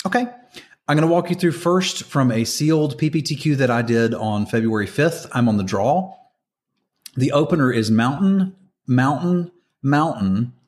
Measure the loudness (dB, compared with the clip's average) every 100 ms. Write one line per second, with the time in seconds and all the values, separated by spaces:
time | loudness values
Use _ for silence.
0 | -2 -2 -2 -8 _ -20 -20 _ -2 2
1 | 2 2 0 0 0 0 0 0 0 -6
2 | -4 0 2 0 -2 -2 0 2 0 -2
3 | -2 -2 -4 -4 -2 0 2 0 2 2
4 | 2 0 -4 -2 -2 -2 0 -2 -2 0
5 | 0 -2 -6 0 2 2 0 0 0 0
6 | -2 -10 _ _ _ _ _ _ _ _
7 | -12 -2 0 2 0 2 2 0 2 2
8 | 0 0 2 2 0 -4 _ _ -2 2
9 | 2 0 0 0 -2 -10 _ _ 0 2
10 | 0 0 0 0 -2 -8